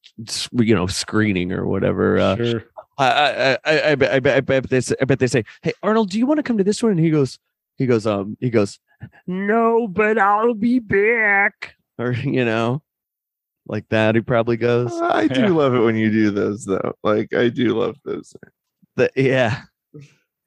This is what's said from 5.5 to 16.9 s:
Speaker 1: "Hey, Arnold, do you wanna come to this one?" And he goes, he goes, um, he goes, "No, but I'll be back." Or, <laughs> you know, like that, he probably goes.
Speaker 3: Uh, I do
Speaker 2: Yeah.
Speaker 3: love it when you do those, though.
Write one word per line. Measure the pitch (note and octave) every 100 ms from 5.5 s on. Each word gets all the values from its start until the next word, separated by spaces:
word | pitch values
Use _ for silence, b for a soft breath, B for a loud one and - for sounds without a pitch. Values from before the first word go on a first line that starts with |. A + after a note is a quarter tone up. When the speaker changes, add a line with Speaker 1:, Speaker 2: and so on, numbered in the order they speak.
| B
Speaker 1:
"Hey, | E3 -
Arnold, | F#3+ A3 G#3
do | G#3
you | B3+
wanna | D4+
come | - A3+
to |
this | F#3+ G#3
one?" | A3+
And | F3+
he | E3
goes, | D3+ C3 - _ _ _ _
he | C3
goes, | A#2 G#2+
um, | G2+ G2+ -
he | B2
goes, | A2+ G2+ - _ B B B -
"No, | F#3 G3+ A3+ A3+ A#3 A#3
but | F3 G#3+ G#3+
I'll | G3 G#3 A#3
be | A3 A#3 B3+
back." | G#3 G3 G#3 A#3 G#3+ G3 G#3 - - - _ -
Or, | A#2+
<laughs> | A#2+
you | C#3 B2+
know, | A#2 A2+ A2+ C3+ - _ _ _ _ _ _ _ -
like | G#2+ -
that, | A2 A2 A2+
he |
probably | - A#2 A#2 A#2
goes. | A#2+ A#2+ A#2+
Speaker 3:
Uh, | E4+ E4+
I | - D#4+
do | C4
Speaker 2:
Yeah. | G#3+
Speaker 3:
love | E3 C#3 B2
it |
when | A2+
you | A2 A2
do | G#2+ G#2+
those, | G2+ G#2+ G2+
though. | G2 F#2+ -